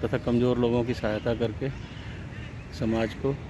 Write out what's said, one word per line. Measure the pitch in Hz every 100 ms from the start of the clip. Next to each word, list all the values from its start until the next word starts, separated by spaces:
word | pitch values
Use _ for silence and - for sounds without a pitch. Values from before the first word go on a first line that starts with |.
तथा | 113 127
कमज़ोर | 123 120 123 120
लोगों | 120 120
की | 117
सहायता | 117 110 107 95
करके | 117 113 104 135 135 - - - - - - - - - -
समाज | 113 113 113
को | - 135 139